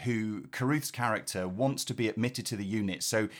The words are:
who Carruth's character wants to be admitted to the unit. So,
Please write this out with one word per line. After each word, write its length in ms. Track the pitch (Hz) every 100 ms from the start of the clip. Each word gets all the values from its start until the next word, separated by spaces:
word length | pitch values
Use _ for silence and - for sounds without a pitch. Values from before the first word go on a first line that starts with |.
who 400 | 123 117 107 104 -
Carruth's 400 | - 127 151 147
character 560 | - 120 104 - 95 92
wants 380 | 92 131 139 -
to 80 |
be 140 | 123 113
admitted 380 | 104 120 123 101
to 100 | 107
the 80 | 98
unit. 380 | 110 101 87
So, 260 | - 113 107 -